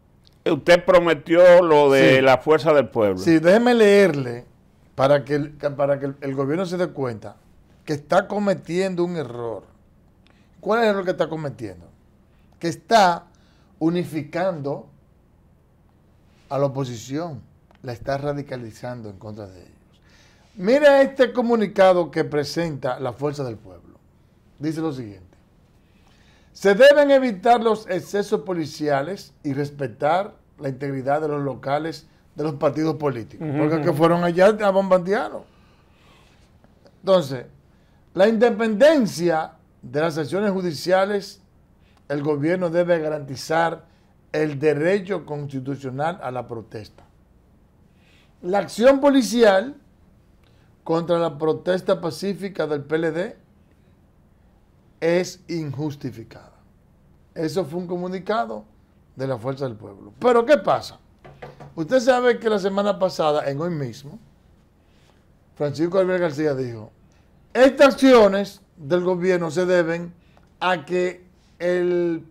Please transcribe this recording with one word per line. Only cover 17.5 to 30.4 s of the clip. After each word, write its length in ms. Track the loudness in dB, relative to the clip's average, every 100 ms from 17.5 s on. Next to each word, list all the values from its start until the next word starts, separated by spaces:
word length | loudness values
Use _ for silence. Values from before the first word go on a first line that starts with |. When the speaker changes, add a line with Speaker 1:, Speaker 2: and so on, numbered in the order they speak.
| _ _ _
Speaker 2:
la 100 | -16
está 260 | -12 -6 -6
radicalizando 920 | -6 -8 -8 -12 -14 -14 -14 -14 -16
en 80 | -16
contra 300 | -16 -16 -16
de 140 | -20
ellos. 100 | -20 _ _ _ _ _ _ _ _ -6
Mire 460 | 0 4 6 6
este 320 | 4 2 0
comunicado 760 | 0 0 0 0 4 4 4 0
que 120 | -4
presenta 760 | -4 -4 -4 -4 -6 -6 -8 -6
la 140 | -8
Fuerza 300 | -6 -6 -6
del 140 | -8 -10
Pueblo. 420 | -16 -20 _ _ _ _ _ _ _ -10
Dice 220 | -8 -4
lo 140 | -6
siguiente: 440 | -6 -12 -16 -20 _ _ _ _ _ _ _ _ _ _ _ _
"Se 220 | -2 2 6
deben 360 | 8 8 6
evitar 500 | 4 2 0 2 4
los 260 | 2 -2 -4
excesos 520 | -6 -4 -6 -2 -4
policiales 920 | -4 -6 -6 -6 -2 -2 -4 -10 -16 _
y 100 | -6
respetar 800 | -6 -6 -8 -10 -4 -2 -2 -4 -12